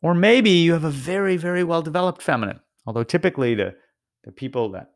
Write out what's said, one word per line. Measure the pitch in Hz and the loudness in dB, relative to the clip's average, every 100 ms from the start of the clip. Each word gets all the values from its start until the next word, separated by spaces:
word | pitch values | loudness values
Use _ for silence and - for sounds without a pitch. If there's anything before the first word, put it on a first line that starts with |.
Or | 160 | 0
maybe | 175 196 240 220 | 2 4 6 6
you | 180 165 | 4 4
have | 170 | 2
a | 156 | 0
very, | 139 131 190 196 185 | -4 -6 -4 0 -2
very | 170 180 | -2 -2
well-developed | 180 165 165 160 185 170 | 0 -2 -2 -2 -2 -2
feminine, | - 131 104 - _ _ - | -4 -2 -2 -8 _ _ -8
although | 113 | -4
typically | 117 175 180 170 127 113 | -2 0 0 0 0 0
the, | 92 - _ _ _ _ | -2 -6 _ _ _ _
the | - | -20
people | - 131 127 113 | -14 -8 -4 -6
that | 95 - | -6 -16